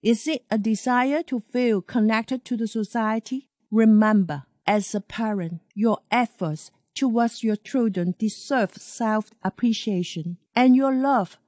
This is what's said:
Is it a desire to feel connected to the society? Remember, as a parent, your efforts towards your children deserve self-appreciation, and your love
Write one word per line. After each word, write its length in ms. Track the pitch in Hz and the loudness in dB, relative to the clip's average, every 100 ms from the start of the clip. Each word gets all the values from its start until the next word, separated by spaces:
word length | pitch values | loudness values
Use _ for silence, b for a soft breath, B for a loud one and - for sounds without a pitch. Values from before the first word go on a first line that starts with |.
Is 260 | 208 226 - | 2 0 0
it 180 | 311 _ | -6 _
a 80 | 220 | -2
desire 640 | 214 214 - 247 262 294 | 0 -2 0 0 2 -2
to 180 | 330 247 - | -2 -6 -4
feel 300 | 247 247 208 | -2 2 0
connected 640 | - 254 214 220 226 254 - | 0 0 2 2 -2 -8 -4
to 100 | 240 | -4
the 120 | 220 | -4
society? 840 | 226 208 240 214 226 - 262 - _ _ | -4 -4 -2 -2 -2 -4 -10 -10 _ _
Remember, 760 | 214 220 214 214 214 175 147 - _ - | 4 6 6 6 4 2 -4 -10 _ 0
as 300 | 208 196 214 | 0 0 -6
a 60 | |
parent, 580 | - - 226 208 165 170 _ 202 | -8 -6 -4 -4 -6 -10 _ -2
your 240 | 226 208 _ | 0 0 _
efforts 640 | 240 233 _ 165 156 - _ _ - | 0 0 _ -6 -6 -10 _ _ -4
towards 480 | 269 226 233 - | 0 2 0 -2
your 140 | 220 208 | -4 -4
children 580 | - 269 226 185 175 180 | -4 -2 0 0 -4 -2
deserve 560 | 214 - - 269 196 - | -4 -4 -4 -2 -2 -6
self-appreciation, 1600 | - - 226 214 208 _ 190 - 240 220 - 190 180 - 160 175 _ - | -16 -6 -2 -2 -4 _ -8 -2 -2 -2 -2 -4 -4 -6 -10 -12 _ 2
and 200 | 254 254 | 4 6
your 180 | 269 | 4
love 440 | 262 269 262 180 - | 0 0 0 -2 -10